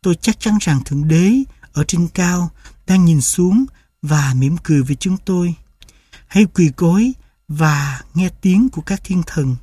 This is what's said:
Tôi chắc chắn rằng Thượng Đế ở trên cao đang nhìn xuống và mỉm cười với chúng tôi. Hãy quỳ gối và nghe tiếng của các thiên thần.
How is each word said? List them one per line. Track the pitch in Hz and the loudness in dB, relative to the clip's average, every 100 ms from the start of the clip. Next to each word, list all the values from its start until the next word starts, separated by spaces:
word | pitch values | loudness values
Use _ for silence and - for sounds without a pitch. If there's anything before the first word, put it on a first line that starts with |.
Tôi | 190 170 | -2 -2
chắc | - 220 | -2 -4
chắn | 226 214 | -2 -2
rằng | - 139 - | 0 -2 -2
Thượng | 143 151 | -4 0
Đế | 160 185 254 269 - - | 2 2 2 -2 -10 -12
ở | - | -6
trên | 151 175 170 | -4 -2 -2
cao | - 175 180 175 - - - - | -2 -2 -2 -4 -8 -20 -20 0
đang | 190 175 | 4 4
nhìn | 156 | 4
xuống | 127 - 180 208 269 _ _ _ | 0 0 2 2 0 _ _ _
và | 147 151 139 | -2 0 0
mỉm | 127 135 170 | 0 0 -2
cười | - 151 | 0 0
với | 135 143 | 0 -4
chúng | 190 185 | -4 -4
tôi. | - 185 175 165 - _ - _ _ - _ | -2 -2 -2 -6 -14 _ -20 _ _ -20 _
Hãy | 196 208 | 2 2
quỳ | - 165 131 | 4 0 2
gối | 170 185 240 254 _ _ _ | 0 2 0 -4 _ _ _
và | 147 156 147 143 131 - | -2 0 0 -4 -6 -8
nghe | 160 185 | -4 -4
tiếng | - 190 185 254 | -2 0 2 2
của | - | -2
các | - 196 | -8 -8
thiên | - 180 165 | -4 -4 -4
thần. | - 135 127 | -4 -4 -4